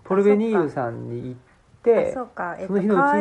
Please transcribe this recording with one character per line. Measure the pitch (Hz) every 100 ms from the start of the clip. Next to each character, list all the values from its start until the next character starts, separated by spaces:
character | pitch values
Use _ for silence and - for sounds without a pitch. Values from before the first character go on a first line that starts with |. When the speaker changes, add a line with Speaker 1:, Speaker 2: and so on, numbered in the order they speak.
| -
Speaker 1:
ポ | 190
ル |
ベ | 202 208
ニ | 226
ー | 202
ユ | 151
さ | 143 120
ん | 117 120
に | 120 127
行 | 127
っ | _ _ _ _
て、 | 233 220 151
Speaker 2:
あ、 |
そ | -
う | 240
か。 | - 175 -
え | 190
っ |
と、 |
Speaker 1:
そ |
の | 196
日 | 196
の | 208
う |
ち | 285 202